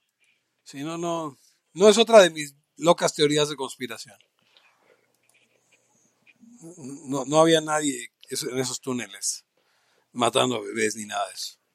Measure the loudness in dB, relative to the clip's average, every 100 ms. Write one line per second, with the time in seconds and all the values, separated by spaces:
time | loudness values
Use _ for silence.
0 | _ _ _ _ _ _ -20 -12 -10 -6
1 | -6 -6 -8 -12 _ _ _ 2 4 6
2 | 8 8 8 4 -12 -14 _ -2 2 2
3 | 0 0 2 2 -2 -4 -10 -10 -14 -14
4 | -18 -20 _ _ _ _ _ _ _ _
5 | _ _ _ _ _ _ _ _ _ _
6 | _ _ _ _ -20 -20 -20 -20 -18 -16
7 | -8 -8 0 2 4 4 2 -2 -2 -4
8 | -8 _ -12 -10 -8 -6 -6 -8 -8 -8
9 | -8 -10 -8 -8 _ _ _ _ _ _
10 | _ -4 0 0 0 -2 -6 -4 -4 -4
11 | -8 -8 -8 -10 -16 -16 _